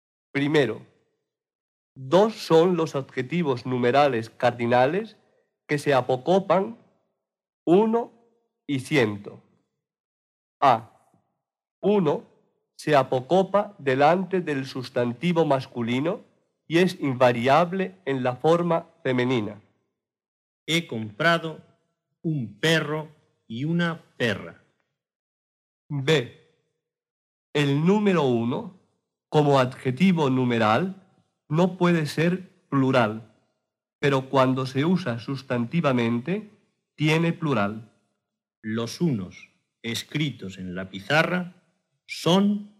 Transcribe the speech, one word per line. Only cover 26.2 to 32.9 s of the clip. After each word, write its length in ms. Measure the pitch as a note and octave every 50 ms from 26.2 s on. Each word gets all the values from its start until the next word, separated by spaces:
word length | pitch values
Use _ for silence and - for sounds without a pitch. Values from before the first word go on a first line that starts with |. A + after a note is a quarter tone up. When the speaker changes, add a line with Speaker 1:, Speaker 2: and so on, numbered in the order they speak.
| A#2+ - - - _ _ _ _ _ _ _ _ _ _ _ _ _ _ _ _ _ _ _ _ _ _ -
Speaker 1:
El 320 | D3+ D3 C#3 C#3 C#3+ D#3+
número 380 | F3+ G3+ G#3+ G#3 G3+ F3+ E3 C#3+
uno, 580 | C3 A#2+ A#2 A#2 A#2+ C#3 G3+ A#3+ F3+ - _ _ _ _ _ _ _ _ _ _ _
como 300 | - D3+ D3 C#3+ C#3 C3+
adjetivo 720 | B2+ B2+ - - - C3+ B2+ C3 F#3 G3 F3+ E3 D3 C3
numeral, 760 | C3 C3 B2+ B2 A#2+ A2+ A2+ G#2+ A2 B2+ F3+ F#3+ F#3 - - _ _ _ _ _ _ _ _ -
no 300 | D3 E3 F#3 F3+ F3+ -
puede 300 | F3 F3 E3+ D#3+ D3+ C#3
ser 580 | - D3+ D#3+ F3 F#3 F#3+ - - _ _ _ _
plural, 640 | C#3 C#3 C3 C3